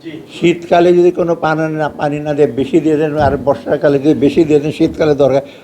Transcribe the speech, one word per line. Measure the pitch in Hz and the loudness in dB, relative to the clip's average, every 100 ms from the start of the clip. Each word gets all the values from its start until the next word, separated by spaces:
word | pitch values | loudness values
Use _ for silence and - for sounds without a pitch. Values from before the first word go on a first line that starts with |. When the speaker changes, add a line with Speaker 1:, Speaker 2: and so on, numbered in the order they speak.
Speaker 1:
জি। | - - - - | -18 -18 -18 -2
Speaker 2:
শীতকালে | 170 165 - 175 175 | 0 0 0 2 4
যদি | 175 175 | 4 4
কোনো | 175 170 165 | 2 -2 -2
পানি | 156 156 160 | -2 -2 -2
না, | 156 156 | -4 -6
পানি | - 151 147 | -4 -4 -4
না | 151 | -4
দিয়ে | 143 143 | 0 0
বেশি | 123 131 165 | 0 -2 0
দিয়ে | 151 151 | 0 0
দেন, | 156 151 | 0 0
আর | 139 139 | 0 0
বর্ষাকালে | 139 135 - 147 151 143 | -2 -2 -2 0 2 2
যদি | 143 | 0
বেশি | 131 147 156 | 2 2 2
দিয়ে | 156 147 | 2 2
দেন, | 147 | 0
শীতকালে | - 160 - 156 139 | -2 -2 0 -2 2
দরকার, | 135 135 - - | 2 0 -4 -18